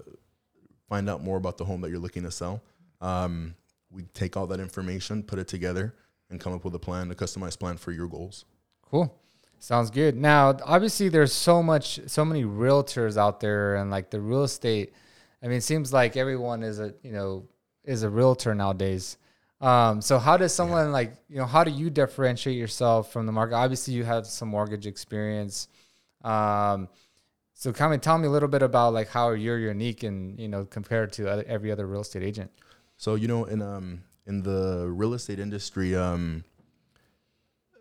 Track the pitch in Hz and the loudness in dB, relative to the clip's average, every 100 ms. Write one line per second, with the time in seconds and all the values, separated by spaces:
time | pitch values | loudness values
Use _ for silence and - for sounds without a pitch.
0 | - - _ _ _ _ _ _ - 101 | -18 -20 _ _ _ _ _ _ -8 -4
1 | 101 78 95 95 92 - 95 90 85 87 | -4 -4 -4 -4 -4 -6 -6 -6 -6 -8
2 | 87 90 87 - 87 107 - _ _ - | -8 -8 -10 -8 -8 -10 -14 _ _ -10
3 | 92 90 90 85 82 85 _ _ _ 95 | -4 -2 -2 -4 -8 -14 _ _ _ -18
4 | 90 - 92 98 92 92 92 - 92 92 | -14 -6 -4 -4 -4 -6 -8 -8 -6 -6
5 | - 107 104 95 90 92 90 90 107 - | -6 -8 -6 -8 -6 -6 -4 -2 -4 -8
6 | _ _ - 87 90 90 92 85 - 90 | _ _ -16 -10 -8 -6 -6 -8 -6 -6
7 | 87 87 92 95 90 - 90 85 - 82 | -6 -6 -8 -6 -8 -6 -8 -8 -8 -8
8 | 87 78 90 - - _ _ _ _ 147 | -8 -8 -14 -16 -20 _ _ _ _ 0
9 | 160 - _ _ _ _ - 120 113 127 | 0 -4 _ _ _ _ 0 0 2 2
10 | 156 120 147 147 139 131 - 175 214 - | 2 4 6 8 8 4 4 4 4 0
11 | 196 160 139 - 175 170 165 151 - - | 4 6 6 4 4 6 6 2 0 -8
12 | - - 156 156 110 101 123 143 139 123 | -4 0 0 0 -2 0 4 4 2 -2
13 | 113 104 104 101 110 104 101 101 98 98 | 0 4 2 2 0 2 2 0 0 -4
14 | 92 107 107 131 135 - 120 107 - - | -4 -6 -2 0 0 0 0 0 -2 -10
15 | _ _ _ _ 120 123 - 156 131 131 | _ _ _ _ -4 -2 0 -2 2 4
16 | 120 131 135 127 120 113 110 104 104 98 | 4 2 -2 -2 -4 -4 -6 -6 -8 -10
17 | 127 104 98 95 - _ _ _ - 120 | -10 -6 -4 -6 -12 _ _ _ -6 -2
18 | 107 107 131 127 117 104 98 95 95 92 | 0 4 4 4 0 0 0 0 0 -2
19 | - - _ _ _ - 131 123 117 107 | -6 -14 _ _ _ 0 4 6 6 4
20 | 104 135 127 180 180 - 170 170 151 135 | 2 4 6 6 4 0 0 2 2 0
21 | 117 123 - 143 123 156 170 139 165 143 | -2 -6 -10 -6 2 4 4 2 0 2
22 | 135 - 127 123 135 123 113 - 120 113 | 0 2 0 0 -2 -2 -4 2 4 4
23 | 107 117 110 110 117 117 131 127 - 123 | 2 -4 -2 0 2 2 2 0 -4 -4
24 | 117 117 110 - 113 104 104 104 101 98 | -2 -2 -4 -8 -4 -2 -2 -4 -8 -12
25 | - 107 107 107 101 - - _ _ _ | -8 -6 -4 -4 -6 -8 -12 _ _ _
26 | _ _ 113 110 104 104 104 98 92 _ | _ _ -2 0 2 2 2 0 -4 _
27 | _ _ _ _ _ - 131 113 156 143 | _ _ _ _ _ -10 -6 0 2 2
28 | 160 165 151 147 143 139 131 120 120 113 | 2 2 4 2 2 4 4 6 4 4
29 | 110 123 120 107 113 117 110 101 120 110 | 0 0 2 2 -2 -2 -2 -2 -4 -4
30 | 110 98 92 110 110 98 98 107 101 113 | -6 -6 -8 -10 -8 -6 -6 -8 -2 -2
31 | 107 - 98 104 104 110 107 104 95 101 | -2 -2 -2 -2 -2 -4 -4 -4 -4 -6
32 | 107 95 95 107 90 _ _ _ _ - | -8 -6 -6 -6 -10 _ _ _ _ -8
33 | 107 107 113 117 98 107 101 98 92 87 | -2 0 0 -2 -2 -4 -6 -8 -10 -12
34 | - _ 101 101 95 95 95 90 87 87 | -16 _ -8 -4 -2 0 0 -2 -4 -2
35 | 110 120 - 98 101 101 - 98 92 92 | -2 -4 -8 -8 -8 -8 -6 -2 0 0
36 | 90 87 85 80 - _ _ _ _ _ | 0 -2 -4 -6 -10 _ _ _ _ _
37 | _ _ _ _ _ _ _ _ | _ _ _ _ _ _ _ _